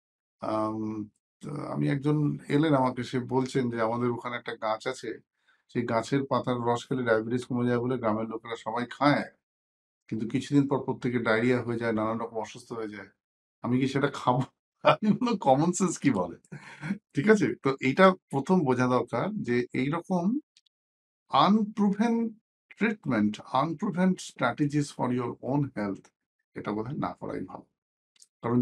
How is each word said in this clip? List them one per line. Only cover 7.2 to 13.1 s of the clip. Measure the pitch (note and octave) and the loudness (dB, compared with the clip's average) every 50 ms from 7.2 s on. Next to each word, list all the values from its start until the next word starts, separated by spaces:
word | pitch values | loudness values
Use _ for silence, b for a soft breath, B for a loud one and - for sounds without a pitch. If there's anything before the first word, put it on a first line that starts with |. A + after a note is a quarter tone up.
| A2 A#2 B2 B2 B2 | 2 0 -2 -4 -4
কমে | - B2+ B2 A#2+ B2 | -4 -2 0 0 2
যায় | A#2+ A#2+ | 2 0
বলে | A#2+ B2 C3 A#2+ | 0 -2 -2 0
গ্রামের | A#2 A2 G#2+ A2 A2+ A2+ | 0 0 0 0 -2 -6
লোকেরা | A2 A2 - A#2 A2+ | -8 -10 -8 -10 -10
সবাই | - - A2 A2 A#2+ B2 A#2+ | -8 -6 -6 -6 -4 -6 -6
খায়, | - - C4+ - - A2+ G2 - - _ _ _ _ _ _ _ _ _ _ _ _ _ _ - | -2 2 2 4 4 2 0 -4 -10 _ _ _ _ _ _ _ _ _ _ _ _ _ _ -10
কিন্তু | A#2 A2 A#2+ A2 | -8 -6 -4 -4
কিছুদিন | - C3+ B2+ - C#3+ C#3+ C#3 C#3 | -4 -4 -2 2 2 2 4 2
পর | C#3 B2+ | 0 -2
প্রত্যেকে | - - A#2+ - - B2+ A#2+ A#2+ | -2 -4 -6 -4 -4 -2 -2 0
ডায়রিয়া | A2 A2+ A2 A2 A#2+ B2+ B2+ A#2+ A2+ | 2 2 2 4 4 4 2 2 0
হয়ে | A#2 A#2+ A#2 | -2 -4 -2
যায়, | A#2+ A#2 A2 | -2 -2 0
নানান | A2 A2 A2 A2+ A2+ | 0 0 -2 -2 -4
রকম | A#2 A2+ A#2 A2 | -6 -6 -8 -8
অসুস্থ | G#2+ - - A#2+ - - B2 | -8 -8 -12 -16 -14 -10 -8
হয়ে | A2+ A2 G#2 G#2 | -8 -8 -8 -10
যায়। | G2+ F#2+ F#2+ | -12 -16 -18